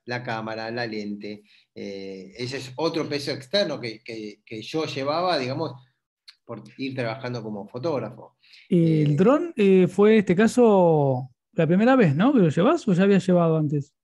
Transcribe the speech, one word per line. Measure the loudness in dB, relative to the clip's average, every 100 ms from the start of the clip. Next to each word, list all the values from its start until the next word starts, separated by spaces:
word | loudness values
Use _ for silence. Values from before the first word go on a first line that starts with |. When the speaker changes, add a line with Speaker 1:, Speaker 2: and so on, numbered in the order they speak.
Speaker 1:
la | -10 -10
cámara, | -6 -8 -8 -10 -8
la | -8 -8
lente. | -8 -8 -10 -12 -16 _ _ _
Eh, | -14 -12 -12 -12 -14 -16 -12
ese | -10 -10
es | -12 -6
otro | -4 -4 -6
peso | -8 -8
externo | -10 -4 -4 -2 -6
que, | -10 -12
que, | -14 -14 -14 -16 _
que | -14
yo | -8 -6
llevaba, | -6 -6 -4 -4 -2 -2
digamos, | -4 -6 -8 -10 _ _ _ _ -20 _
por | -18 -18 -18 -12
ir | -10
trabajando | -6 -6 -6 -8 -10
como | -10 -12 -12
fotógrafo. | -8 -6 -6 -8 -14 -20 _ _ -20 _
Speaker 2:
¿El | 2 2 2 2
Speaker 1:
Eh, | 4
Speaker 2:
dron, | 4 2 0 0
eh, | 4 4 4
fue | 4 6 6
este | 4 2
caso | 2 4 6 6 4 4 2 0 -6 _ _
la | -2 2
primera | 4 4 4
vez, | 4
¿no? | 4 2
¿Que | 4
lo | 4
llevas | 4 2 2 0
o |
ya | 2
habías | 4 2 4
llevado | 2 4 2
antes? | 0 -4 -6 _